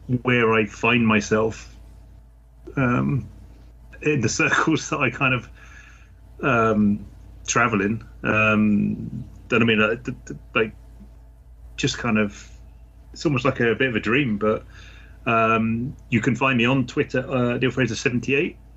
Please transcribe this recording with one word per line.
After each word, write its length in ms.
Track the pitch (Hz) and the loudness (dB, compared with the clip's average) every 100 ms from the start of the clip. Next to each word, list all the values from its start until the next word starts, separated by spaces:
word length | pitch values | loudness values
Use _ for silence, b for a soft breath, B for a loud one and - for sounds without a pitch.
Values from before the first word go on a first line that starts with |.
| - 123 | -4 -2
where 300 | 127 120 113 | 0 2 4
I 120 | 110 107 | 2 0
find 400 | - 117 120 113 | -2 2 2 4
myself, 680 | 107 - 107 110 - - - - - - - - - - - - 143 | 2 2 0 0 -4 -14 -20 -20 -20 -20 -20 -20 -20 -20 -20 -8 -2
um, 520 | 123 131 139 135 - - - - - - - - | 2 2 0 -2 -4 -14 -20 -20 -20 -20 -20 -4
in 200 | 151 147 | -2 0
the 80 | 107 | 0
<laughs> 120 | - | 0
circles 480 | 151 - 160 151 - | 0 2 2 0 -2
that 100 | 147 | -4
I 100 | 127 | -2
kind 220 | - 131 123 | 0 0 -2
of, 140 | - B B B B B B - - - | -6 B B B B B B -20 -20 -4
um, 640 | 151 117 113 104 104 104 - - - - - | 0 2 4 4 2 0 -6 -18 -20 -12 -2
travel 340 | 120 120 104 | 0 2 2
in. 220 | 101 113 - - | 0 -4 -8 -6
Um, 1000 | 117 107 107 107 107 104 104 110 113 - - - - | -2 2 2 4 4 2 0 -4 -8 -10 -12 -16 0
don't 140 | 117 | 2
I 40 | 117 | 4
mean, 160 | 107 | 4
uh, 140 | 107 117 | 2 0
th-, 220 | - - - | -8 -12 -12
th-, 120 | 143 - | -16 -4
like, 200 | 120 113 - - - - - - - - - - - | -2 -2 -4 -20 -20 -20 -20 -20 -20 -20 -20 -16 -6
just 200 | 139 - | -4 -4
kind 200 | 120 107 | -2 0
of, 300 | 104 - - - - - - - - | -2 -6 -20 -20 -20 -20 -20 -20 -20
it's 120 | - 160 | -6 -2
almost 200 | 139 139 | 0 0
like 140 | 127 | 2
a 140 | 117 107 | 0 2
bit 120 | 131 | 0
of 60 | 107 | -2
a 40 | |
dream, 380 | 104 135 131 104 | 0 0 0 0
but, 280 | 107 - B B B B B B 120 | 0 -2 B B B B B B -2
um, 680 | 113 113 113 113 117 127 - - | 2 2 2 0 -2 -6 -10 -2
you 100 | 113 | 0
can 160 | 135 110 | 0 0
find 220 | 135 120 | 0 2
me 80 | 120 | 2
on 200 | 135 127 | 2 0
Twitter, 340 | - - 127 127 | -2 -2 -4 -2
uh, 280 | 131 120 120 | 0 0 0
Neil 140 | 123 | 0
Fraser 240 | 131 113 107 | 0 -2 0
seventy-eight, 640 | 123 120 127 135 - - - | -2 -2 0 0 -2 -6 -20